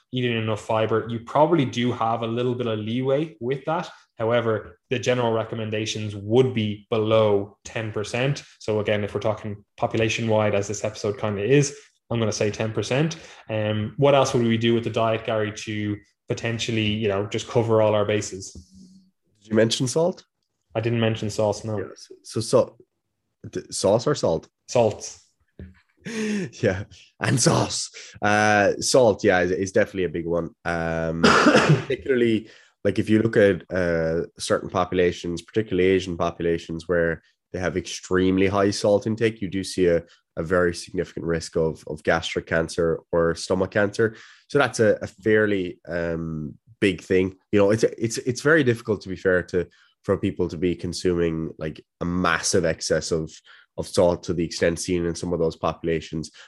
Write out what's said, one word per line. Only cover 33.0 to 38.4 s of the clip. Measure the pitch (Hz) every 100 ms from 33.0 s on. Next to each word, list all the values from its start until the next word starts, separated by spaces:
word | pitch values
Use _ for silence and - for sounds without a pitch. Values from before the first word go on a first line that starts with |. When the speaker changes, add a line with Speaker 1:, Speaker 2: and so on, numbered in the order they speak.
| 101
Speaker 2:
you | 107
look | 113 117
at, | 101 87 -
uh, | 92 87 82 82 82 - -
certain | - 104 -
populations, | 95 90 90 90 85 87 82
particularly | - 110 - 92 92
Asian | 95 90 85
populations, | 85 80 85 85 - 82 -
where | 87 82 82 _ _ _
they | 90
have | 90 90
extremely | - - - 92 92 95